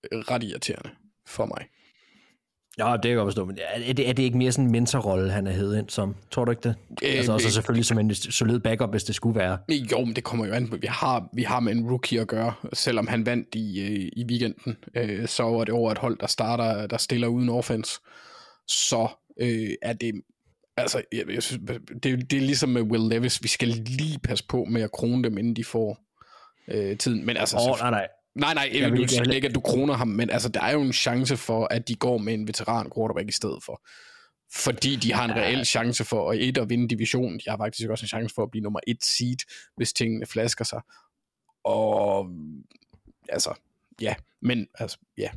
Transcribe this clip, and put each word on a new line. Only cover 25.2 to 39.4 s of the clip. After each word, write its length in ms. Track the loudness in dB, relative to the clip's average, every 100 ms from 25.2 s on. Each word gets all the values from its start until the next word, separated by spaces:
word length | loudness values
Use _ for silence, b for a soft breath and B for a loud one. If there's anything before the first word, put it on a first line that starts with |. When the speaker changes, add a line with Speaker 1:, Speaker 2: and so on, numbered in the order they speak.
Speaker 1:
dem, 140 | 2 0
inden 180 | 0 0
de 80 |
får, 340 | -2 0 0 -4 _ B B B B B -6
øh, 300 | -2 -2 0
tiden. 280 | 0 0 0
Men 100 | 0
altså, 200 | 0 2
Speaker 2:
Åh, 60 | 2 2
Speaker 1:
så 40 |
Speaker 2:
nej, 80 | 2
nej. 180 | 2 0 -8 _
Speaker 1:
Nej, 200 | -2 0
nej, 160 | 2 0
Speaker 2:
Jeg 80 | 2
Speaker 1:
jeg 40 |
Speaker 2:
vil 80 | 4
Speaker 1:
vil 80 | 4
Speaker 2:
ikke, 140 | 4
jeg 120 | 2 2
vil 80 |
Speaker 1:
ikke, 140 | 2 0
at 60 |
du 60 | 0
kroner 340 | 0 2 2
ham, 140 | 2 0
men 220 | 0 0
altså, 180 | 0 -2
der 120 | -2
er 120 | 2
jo 80 | 2
en 120 | 2
chance 440 | 2 2 2 0 0
for, 300 | 0 0 2
at 180 | -2 -2
de 60 |
går 240 | -2 2 0
med 160 | 0
en 140 | -2 -2
veteran 420 | -4 -2 -2 -2 -2
quarterback 320 | -2 0 -2
i 40 |
stedet 300 | -2 -4 -6
for. 180 | -10 -14 B B B B B B _
Fordi 440 | -2 -2 0 0 2
de 160 | 2
har 120 | 2
en 60 | 0
Speaker 2:
Ja. 60 | 0
Speaker 1:
reel 220 | 2 2 2
chance 380 | 2 2 0
for 260 | 0 0 2
at, 80 | 2
et, 180 | 2 0
at 120 | 0
vinde 180 | 2 2
divisionen. 500 | 0 0 0 0 -4
De 60 | -6
har 80 | -4
faktisk 320 | -4 -4 -4
også 160 | -4
en 40 | -4
chance 260 | -4 -4
for 80 | -2
at 80 | -2
blive 120 | -2
nummer 180 | -4 -4 -4
et 180 | -2
seed, 320 | 0 0 0 -4